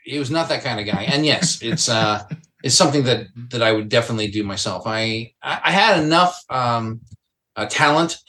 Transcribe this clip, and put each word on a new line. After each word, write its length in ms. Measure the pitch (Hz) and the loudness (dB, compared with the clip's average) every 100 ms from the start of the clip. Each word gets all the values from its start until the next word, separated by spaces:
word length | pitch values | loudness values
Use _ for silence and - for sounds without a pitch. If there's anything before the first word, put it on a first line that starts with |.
he 140 | 113 143 | -10 -6
was 100 | 135 | -2
not 180 | 165 160 | -2 -2
that 120 | 147 | -4
kind 160 | 135 110 | -4 -6
of 80 | 104 | -4
guy. 160 | 98 | -2
And 240 | 110 143 151 | 0 0 2
yes, 340 | 117 - - | 2 0 -2
it's, 260 | 113 110 - | -4 -2 0
uh, 340 | 113 107 107 - 160 | 2 0 -2 -6 -14
<laughs> 180 | _ _ | _ _
it's 140 | 135 - | 2 4
something 260 | 165 143 | 4 4
that, 220 | 123 110 101 120 120 | 2 0 -4 -16 -8
that 120 | 120 | 0
I 100 | 113 | 2
would 160 | 110 107 | 2 2
definitely 400 | 117 117 110 107 | 0 0 -2 -2
do 160 | 104 | -4
myself. 400 | 101 95 107 90 110 | -4 -4 -6 -6 -4
I, 460 | 110 113 110 117 _ | -2 -2 -4 -8 _
I, 180 | 135 - | -8 -2
I 60 | 165 | 0
had 260 | 185 220 180 | 4 4 4
enough, 360 | 156 165 180 - - | 4 4 2 0 -6
um, 520 | 131 123 117 113 113 - - _ _ _ - | -2 0 -2 -4 -8 -14 -20 _ _ _ -8
uh, 100 | - | -4
talent 520 | - 147 156 165 - | 2 4 4 2 -4